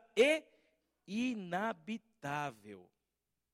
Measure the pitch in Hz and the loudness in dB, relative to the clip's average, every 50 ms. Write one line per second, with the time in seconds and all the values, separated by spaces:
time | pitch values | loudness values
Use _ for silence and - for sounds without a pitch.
0 | - - _ - 240 285 311 320 - - _ _ _ _ _ _ _ _ _ _ | -2 0 _ 6 6 6 6 4 0 -6 _ _ _ _ _ _ _ _ _ _
1 | _ - 190 226 247 254 247 214 190 175 170 185 208 226 220 165 160 170 220 226 | _ -8 -4 -2 -2 -2 -2 -4 -6 -4 -4 -2 -2 -2 -4 -6 -8 -8 -8 -8
2 | - _ _ _ - 143 143 147 147 143 120 107 101 107 101 92 90 90 _ _ | -10 _ _ _ -8 -6 -4 -4 -4 -6 -8 -10 -14 -16 -16 -16 -18 -20 _ _
3 | _ _ _ _ _ _ _ _ _ _ | _ _ _ _ _ _ _ _ _ _